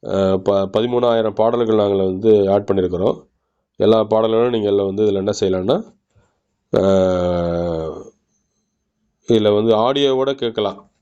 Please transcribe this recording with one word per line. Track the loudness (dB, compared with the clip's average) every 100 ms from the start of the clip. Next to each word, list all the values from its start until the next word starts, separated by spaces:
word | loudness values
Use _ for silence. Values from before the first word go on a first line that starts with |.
| -4
அஹ், | -2 0 0
ப-, | 0 0 0 -2
பதிமூணாயிரம் | -2 0 0 0 -2
பாடல்கள் | 0 0 0 0 2
நாங்கள் | 2 0 0
வந்து | 0 2 4 4
ஆட் | 0 0
பண்ணியிருக்கிறோம். | -2 -2 -2 -2 -4 -12 _ _ _ _ _
எல்லா | 2 2
பாடல்களும் | 2 0 0 0 0
நீங்க | 0 0
இதுல | 0 -2
வந்து, | 0 0
இதுல |
என்ன | 0 -4 -2
செய்யலாம்னா, | -2 -2 -2 -2 -4 _ _ _ _ _ _ _ _
அஹ், | 0 2 2 2 0 -2 -2 -2 -4 -4 -6 -8 -10 -16 _ _ _ _ _ _ _ _ _ _ _ 0
இதுல | 2 2 2
வந்து | 2 2
ஆடியோவோட | 2 0 0 0 -2
கேட்கலாம். | -4 -6 -4 -6 -6 -20 _